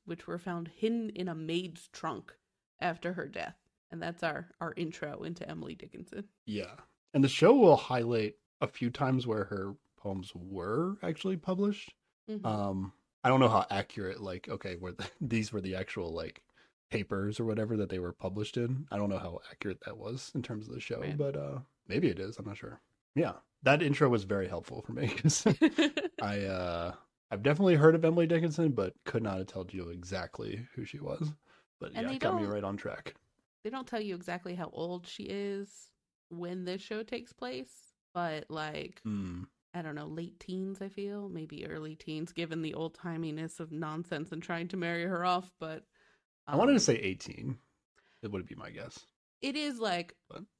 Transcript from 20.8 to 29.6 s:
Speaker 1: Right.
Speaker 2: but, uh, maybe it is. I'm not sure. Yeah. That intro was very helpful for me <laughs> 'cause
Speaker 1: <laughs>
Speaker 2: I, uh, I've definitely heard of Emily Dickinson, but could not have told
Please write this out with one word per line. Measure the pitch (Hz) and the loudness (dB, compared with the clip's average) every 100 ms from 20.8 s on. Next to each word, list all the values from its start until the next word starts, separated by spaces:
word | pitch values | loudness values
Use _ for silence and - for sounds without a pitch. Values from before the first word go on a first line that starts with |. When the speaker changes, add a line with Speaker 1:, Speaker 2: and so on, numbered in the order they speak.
| - 120 | -6 -4
Speaker 1:
Right. | 143 147 | -2 0
Speaker 2:
but, | 139 143 | 0 -2
uh, | 143 131 - _ - | -4 -6 -10 _ -2
maybe | - 165 | 2 2
it | 87 | 2
is. | 95 - | -4 -6
I'm | 101 | -10
not | 98 | -10
sure. | 110 113 _ _ _ 143 | -12 -14 _ _ _ 0
Yeah. | 151 - - _ | 0 -2 -14 _
That | 131 151 | 6 6
intro | 151 139 139 | 6 6 6
was | 117 | 4
very | 95 101 92 | 2 0 0
helpful | 87 - - | -4 -8 -10
for | - | -8
me | 120 120 | -2 -2
<laughs> | - | 4
'cause | 156 - - - 320 320 302 | 4 6 6 6 4 6 2
Speaker 1:
<laughs> | 294 330 - | 2 -4 -2
Speaker 2:
I, | 208 202 98 | -2 0 0
uh, | - 87 85 85 - - _ - | 0 0 -2 -2 -6 -16 _ -8
I've | 101 | 0
definitely | 127 151 196 156 | 4 6 8 10
heard | 156 165 | 10 10
of | |
Emily | 160 170 165 | 6 6 6
Dickinson, | 165 165 151 160 | 4 2 4 4
but | 117 95 - - | 4 0 -2 -2
could | 117 | 0
not | 110 95 | 0 -2
have | 95 | -4
told | 95 | -6